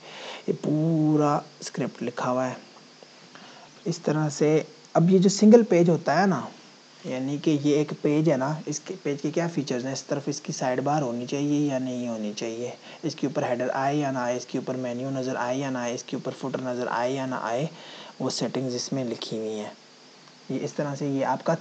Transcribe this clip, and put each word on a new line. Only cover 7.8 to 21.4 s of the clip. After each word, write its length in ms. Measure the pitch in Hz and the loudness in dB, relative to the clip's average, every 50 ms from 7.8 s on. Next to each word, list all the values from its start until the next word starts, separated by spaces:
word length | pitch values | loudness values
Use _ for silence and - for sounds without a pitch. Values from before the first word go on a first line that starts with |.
एक 120 | 147 - 165 - | 2 0 -2 -2
पेज 260 | - 151 147 156 156 165 | 0 2 2 4 4 4
है 80 | 143 | 4
ना, 260 | 139 - 147 156 156 - 143 | 4 2 0 -2 -4 -4 -6
इसके 260 | 151 - - - 190 | -8 -8 -8 -10 -10
पेज 260 | - - 147 143 139 | -6 -4 -4 -4 -2
के 100 | - 151 | -4 -4
क्या 180 | 151 170 170 170 | -2 -2 -2 -2
features 360 | - 151 131 - 131 120 127 | -2 -2 -2 -2 -2 -4 -4
हैं, 80 | 135 | -4
इस 140 | 135 - - - | -6 -6 -6 -4
तरफ 200 | 147 143 - 151 | -4 -4 -4 -4
इसकी 240 | 139 - - - | -6 -6 -6 -8
साइड 280 | 156 - 151 127 127 135 | -6 -4 -2 -2 -2 0
बार 220 | 135 143 147 156 | 0 0 0 0
होनी 240 | 143 117 120 120 123 | 0 -2 -4 -6 -6
चाहिए 440 | 123 147 139 143 147 147 147 147 143 | -4 -4 -2 0 0 2 2 2 0
या 80 | 131 127 | 0 -2
नहीं 300 | 131 127 127 123 123 120 | -4 -4 -4 -6 -6 -6
होनी 240 | 113 110 107 104 104 | -6 -6 -6 -6 -6
चाहिए, 380 | - 120 113 113 117 123 127 - - - - - - - | -6 -8 -8 -6 -6 -8 -8 -10 -12 -16 -20 -14 -10 -8
इसके 220 | 151 139 - 151 | -8 -6 -4 -4
ऊपर 180 | 135 - 147 143 | -4 -2 -2 -2
header 260 | 131 123 120 127 127 | -2 -2 -2 -2 -2
आए 260 | - 135 135 139 143 | -2 0 0 0 0
या 140 | 151 143 135 | 0 0 0
ना 140 | 135 127 123 | -2 -2 -2
आए, 120 | 120 123 | -2 -2
इसके 220 | 123 - - - 131 | -4 -4 -6 -6 -6
ऊपर 180 | - 135 127 | -4 -4 -4
menu 340 | 127 127 123 120 123 131 135 | -4 -4 -6 -4 -4 -4 -4
नज़र 260 | 135 131 127 131 127 | -4 -4 -4 -4 -2
आए 220 | - 120 123 127 135 | -2 -2 -2 -2 -2
या 120 | 143 135 | -2 -2
ना 120 | 131 123 | -4 -4
आए, 120 | 120 120 123 | -4 -4 -4
इसके 220 | 127 - - 139 | -6 -6 -6 -6
ऊपर 160 | 123 - 131 | -6 -6 -6
footer 280 | - - - 131 127 131 | -8 -6 -6 -6 -6 -4
नज़र 260 | 131 127 123 123 123 - | -4 -4 -4 -4 -4 -2
आए 240 | - 117 123 127 | -2 -2 -2 -2
या 140 | 135 135 131 | -2 -2 -4
ना 120 | 131 127 - | -4 -4 -4
आए, 300 | - 110 117 131 156 160 - - - - - - - - - - | -4 -2 -2 -2 -2 -4 -6 -10 -18 -18 -18 -18 -18 -16 -8 -6
वो 100 | 131 127 | -4 -4
settings 440 | - - 127 113 - 127 135 127 123 | -2 -2 -4 -2 -2 -2 -4 -2 -4
इसमें 300 | 123 - - 139 135 127 | -4 -4 -4 -2 -2 -2
लिखी 320 | 117 117 - - - 117 | -2 -4 -6 -6 -6 -6
हुई 180 | 110 110 107 110 | -6 -4 -4 -6
हैं। 180 | 107 104 107 - - - - - - - - - - - - - - - - | -6 -8 -10 -12 -16 -20 -20 -20 -20 -20 -20 -20 -20 -20 -20 -20 -14 -8 -6
ये 80 | 131 135 | -4 -4
इस 160 | 143 143 - | -4 -4 -4
तरह 180 | - 147 143 139 | -4 -4 -4 -4
से 140 | 139 151 139 | -4 -2 -2
ये 120 | 139 135 127 | 0 0 0
आपका 300 | 120 135 - | 0 0 0